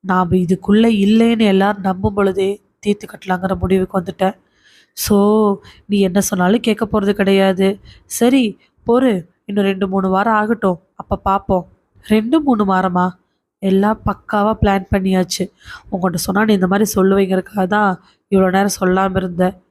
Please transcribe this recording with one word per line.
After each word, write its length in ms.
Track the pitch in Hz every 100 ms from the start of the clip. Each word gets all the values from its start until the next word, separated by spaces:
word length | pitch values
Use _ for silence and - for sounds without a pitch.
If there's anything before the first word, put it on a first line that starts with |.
நாம 320 | 185 185 180 185
இதுக்குள்ள 500 | 175 185 - 208 233 220
இல்லைன்னு 460 | 196 220 226 233 214
எல்லாரும் 420 | 190 196 208 190
நம்பும் 240 | 185 214
பொழுதே 360 | 202 196 190 190 202 _ _
தீர்த்து 280 | 208 208 202
கட்டலாங்கிற 480 | - - 185 185 185
முடிவுக்கு 380 | 185 190 185 196
வந்துட்டேன். 360 | 180 175 190 - _ _ _ _ _ -
So, 200 | - 208 202 214 214 196 - - _
நீ 120 | 202
என்ன 200 | 196 185
சொன்னாலும் 460 | 196 190 180 226 240
கேட்க 160 | 208 220
போறது 260 | 214 196
கிடையாது. 560 | 202 196 196 196 185 196 202 - - _
சரி, 380 | - 240 269 226 - _ _ -
பொறு, 260 | 240 262 190 165 _ -
இன்னும் 200 | 202 196
ரெண்டு, 200 | 196 196
மூணு 200 | 196 190
வாரம் 240 | 190 214
ஆகட்டும், 460 | 214 214 226 196 175 _ _
அப்ப 240 | - 196 -
பாப்போம். 400 | 196 - 185 175 _ _ _ -
ரெண்டு, 320 | 214 220 320
மூணு 240 | 285 226 202
வாரமா? 400 | 185 185 180 180 180 _ _ _ _
எல்லாம் 360 | 196 190 208 214 -
பக்காவா 480 | 196 - 208 208 220
பிளான் 300 | 208 196 190
பண்ணியாச்சு. 520 | 202 190 190 180 - 180 _ - - -
உங்கள்கிட்ட 320 | 196 185 170
சொன்னா 220 | - 196 220
நீ 80 |
இந்த 140 | 208 180
மாதிரி 200 | 196 208
சொல்லுவீங்கிறதுக்காக 720 | 208 190 196 190 190 185 208 185
தான் 240 | 208 208 180 _ _ _
இவ்வளோ 180 | 196 190
நேரம் 280 | 190 202 -
சொல்லாம 380 | 185 185 190 185
இருந்தேன். 380 | 185 170 185 185 _